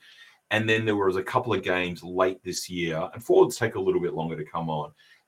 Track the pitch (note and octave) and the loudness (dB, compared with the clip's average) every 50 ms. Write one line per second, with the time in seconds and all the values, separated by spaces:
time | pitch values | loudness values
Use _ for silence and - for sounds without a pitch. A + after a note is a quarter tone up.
0 | _ - - - - - _ _ _ - G#2 A2 A2 A2+ A2 A2 A2+ A2 G#2 G2+ | _ -20 -20 -20 -20 -20 _ _ _ -2 0 0 2 2 2 2 2 2 2 2
1 | G2 F#2+ F2+ F#2+ F#2 - - C3 - A#2+ G#2 F#2+ - F#2+ F2+ F2+ F2+ F2 F2 D#2+ | 2 2 2 0 0 0 -2 -2 0 0 -2 -2 0 0 0 0 0 -2 -4 -8
2 | - F2+ F2+ F#2 F#2 F#2 F#2 - - F2+ F2 - - - F2+ F2 E2+ E2 D#2 D#2 | -10 -4 0 2 2 2 0 -4 -8 -8 -8 -8 -8 -8 -6 -4 -4 -2 -2 -4
3 | E2 F#2 - - - - F3+ F#3+ F#3 - - - A#2+ A2+ - G#2 F#2+ F#2+ F2+ F2+ | -4 -6 -8 -8 0 4 6 6 6 6 4 -2 -2 -2 -2 -2 0 0 0 0
4 | E2+ E2+ - E2 E2 E2 D#2+ D#2 D#2 - - E2+ E2 D#2+ D#2 D2+ D2+ D2+ - _ | 0 -2 -4 -4 -4 -4 -4 -6 -8 -8 -6 -6 -4 -4 -4 -4 -6 -8 -12 _
5 | _ - - _ _ | _ -20 -20 _ _